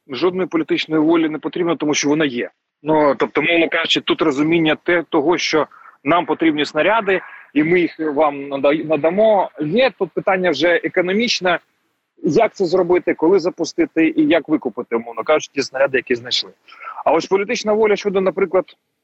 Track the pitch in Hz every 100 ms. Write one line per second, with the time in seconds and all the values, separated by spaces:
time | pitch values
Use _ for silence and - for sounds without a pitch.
0 | - 127 180 185 165 165 151 170 - 156
1 | 151 170 160 151 156 - 170 151 151 143
2 | 143 151 151 120 92 _ _ _ 147 156
3 | 147 120 143 151 160 170 160 170 160 151
4 | - 165 165 135 156 170 156 147 - 175
5 | 147 165 143 165 - 156 135 - - _
6 | 139 175 156 151 165 151 143 151 165 226
7 | 196 185 - - - 143 156 180 160 -
8 | 156 139 151 143 139 139 - 160 156 156
9 | 160 190 220 202 165 - 151 214 262 -
10 | 180 180 185 190 180 139 175 170 170 185
11 | 180 202 233 - 180 165 _ _ _ _
12 | _ _ 180 147 220 - 175 185 175 180
13 | 165 - 160 196 170 - 160 - 165 165
14 | 160 - 151 165 139 156 123 - - 117
15 | 117 113 113 156 - 139 127 131 135 127
16 | - 120 120 - 92 - _ - - -
17 | - 160 - 196 202 233 214 214 214 196
18 | 208 190 190 190 185 185 - - _ _